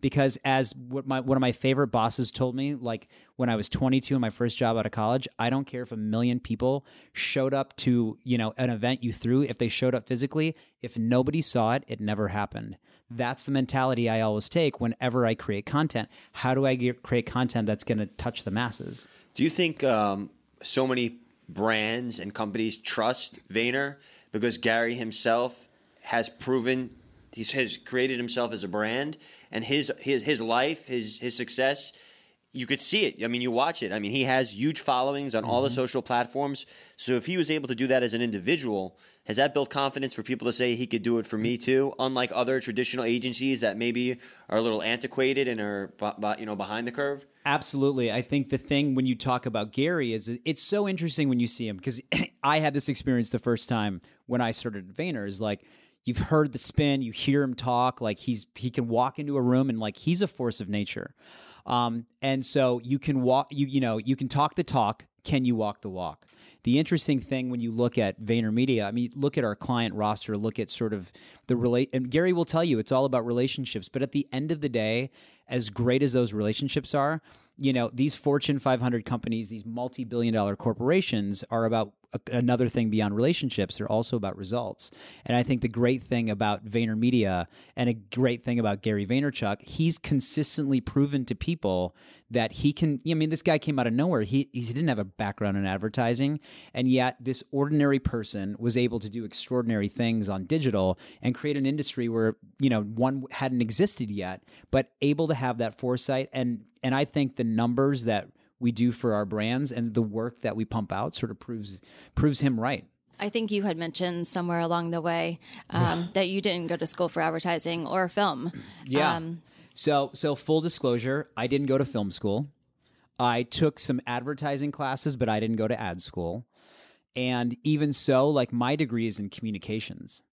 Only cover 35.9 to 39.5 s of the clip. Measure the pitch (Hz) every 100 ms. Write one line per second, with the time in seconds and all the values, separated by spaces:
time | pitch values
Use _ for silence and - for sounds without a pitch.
35.9 | 131 - 123 120 139 143 139 - - -
36.9 | - - 127 135 180 147 156 135 120 131
37.9 | 131 123 117 120 104 90 165 131 101 92
38.9 | _ - _ - 110 143